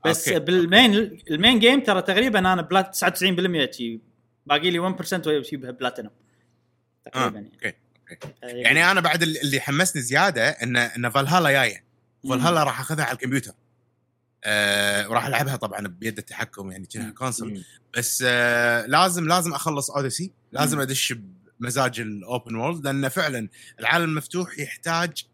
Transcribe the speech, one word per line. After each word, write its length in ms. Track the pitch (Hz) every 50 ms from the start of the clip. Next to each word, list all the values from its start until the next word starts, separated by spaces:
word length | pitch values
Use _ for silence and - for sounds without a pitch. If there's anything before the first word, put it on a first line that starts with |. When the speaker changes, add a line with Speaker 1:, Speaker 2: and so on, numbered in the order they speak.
| -
Speaker 1:
بس 240 | 160 165 165 - -
Speaker 2:
أوكي. 120 | 120 165
Speaker 1:
بالمين، 760 | 147 156 180 185 175 165 185 214 262 233 202 208 226 196 - - - -
المين 280 | 156 151 190 233 262 220
جيم 220 | 208 233 269 285
ترى 220 | - - 202 185 175
تقريبًا 360 | - 185 196 240 262 214 202
أنا 240 | 180 185 185 180 165
بلات-، 280 | - 180 190 190 190
تسعة 180 | - - 190 190
وتسعين 280 | 180 - 180 190 185
بالمية 340 | 170 180 185 175 160 135 123
شي، 300 | - - 123 113 113 110 _ _ _ _ _ _ _ _ _
باقي 240 | 147 143 151 156 185
لي 200 | 175 170 175 190
one 40 | 185
percent 300 | 185 175 - 196 180 -
ويبها 440 | 156 151 147 127 - 156 139 127 123
بلاتينوم. 420 | 123 123 127 123 - - 110 104 _ _ _ _ _ _ _ _ _ _ _ _ _ _ _ _ _ _ _
Speaker 2:
آه، 40 | -
Speaker 1:
تقريبًا، 240 | - 131 131 104 104
يعني. 160 | 107 98 - _
Speaker 2:
أوكي، 180 | _ - 107 - _ _ _ _ _ _ -
أوكي. 180 | - _ - 151 - _ -
Speaker 1:
آه، 20 |
Speaker 2:
يعني، 440 | 123 120 123 123 113 135 160 170 180
أنا 100 | 196 190
بعد 220 | 170 170 156 165 170
ال-، 180 | 165 156 131
اللي 200 | 131 143 139 135
حمسني 420 | - - 139 147 185 185 - 151 127
زيادة 460 | 117 127 147 180 202 160 117 113 139
إن، 280 | 156 - 120 120 120
إن 340 | 123 120 117 - 120 123 120
فالهالا 400 | 107 135 139 135 160 185 170 143
جاية. 340 | 139 139 127 113 101 - _ _ _ _ _ _ _ _ -
Speaker 1:
مم. 60 | 135
Speaker 2:
فالهالا 340 | 131 127 131 170 175 160 151
راح 160 | 139 117 123
أخذها 240 | 131 - 160 151 147
على 80 | 117 127
الكمبيوتر. 400 | 123 - 127 131 139 120 - - _ _ _ _ _ _ _ _ _ _ _ _ _ _ _ _ _ -
آه، 680 | 107 107 104 104 101 101 101 101 101 101 101 104 101
وراح 160 | 113 120 117
ألعبها 300 | 135 139 117 - 135 135
طبعًا 300 | 120 - 104 98 101 101
بيد 320 | 98 90 90 104 113 107 104
التحكم، 520 | 104 - - - 113 - - - 98 95
يعني، 160 | 92 98 95
كأنها 200 | - - 110 113
Speaker 1:
مم. 80 | 110 -
Speaker 2:
كونسول. 360 | - 127 131 113 120 113 113
Speaker 3:
مم. 140 | 104 95 87 - - - _ _ -
Speaker 2:
بس، 280 | 123 123 - - - 127
آه، 600 | 127 123 120 120 120 120 120 120 120 117 120 107
لازم، 420 | 120 135 156 180 190 175 175 165 156
لازم 260 | 170 185 170 170 156
أخلص 360 | 139 - 165 151 143 135 -
أوديسي، 400 | - 143 135 131 - - 175 190 _ _ _ _ -
لازم 240 | 127 151 151 156
Speaker 1:
مم. 60 | 147 135
Speaker 2:
أدش 320 | 131 135 131 - - 131 117 101 95 92 _ _ _ _ _
بمزاج 400 | 117 123 117 139 131 127 120 117
الأوبن 540 | 117 107 104 104 90 101 123 123 - 123 113
world، 300 | 113 117 147 175 165 139
لأن 240 | 139 139 139 139 131
فعلًا 400 | - 190 170 151 135 120 110 101 _ - - - - -
العالم 240 | 113 113 143 175 170
المفتوح 540 | 160 156 151 - - - 175 180 175 - -
يحتاج 680 | 143 - - - - 170 165 165 175 175 151 - - _